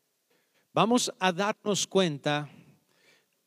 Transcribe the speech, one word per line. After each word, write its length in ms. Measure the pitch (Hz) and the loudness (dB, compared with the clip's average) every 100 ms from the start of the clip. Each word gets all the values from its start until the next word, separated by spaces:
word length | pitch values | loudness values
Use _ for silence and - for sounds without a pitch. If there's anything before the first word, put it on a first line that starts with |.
| _ _ _ _ _ _ _ | _ _ _ _ _ _ _
vamos 400 | 151 202 247 - - | 0 2 2 0 -2
a 140 | 185 | -2
darnos 540 | 170 202 - 208 180 - | 0 -4 -4 -4 -2 0
cuenta 640 | 190 180 139 151 147 151 - - _ _ _ _ _ _ _ | 0 0 -2 -4 -4 -6 -16 -20 _ _ _ _ _ _ _